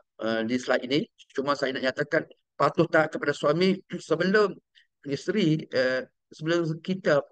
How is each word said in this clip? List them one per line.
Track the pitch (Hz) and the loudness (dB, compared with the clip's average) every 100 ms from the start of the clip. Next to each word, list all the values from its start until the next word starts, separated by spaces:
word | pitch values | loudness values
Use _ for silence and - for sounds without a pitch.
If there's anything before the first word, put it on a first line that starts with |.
| - - | -8 -8
uh, | 110 113 113 | -4 -2 0
di | 127 | -2
slide | 127 123 123 | 0 -2 0
ini. | 143 220 _ - | -2 -2 _ -14
Cuma | - 139 139 | -6 -4 -2
saya | 131 | -2
nak | 127 127 | -2 -4
nyatakan, | 127 147 160 - _ _ | -2 -2 -2 -4 _ _
patuh | - 147 - 165 | -2 0 2 2
taat | 160 151 | 4 2
kepada | 147 147 | 0 -4
suami | 143 151 160 185 190 - | 0 2 2 2 0 -4
<clears throat> | 180 - | -8 -2
sebelum | 160 180 214 196 160 _ _ _ _ 143 | 0 2 2 2 -2 _ _ _ _ -8
isteri, | 139 - 208 165 156 - | -6 -2 2 2 2 0
uh, | 131 127 131 - _ _ | 0 0 -2 -6 _ _
sebelum | - 156 170 160 160 | -8 -2 0 0 -4
kita | - 185 185 143 - | -6 -2 2 2 0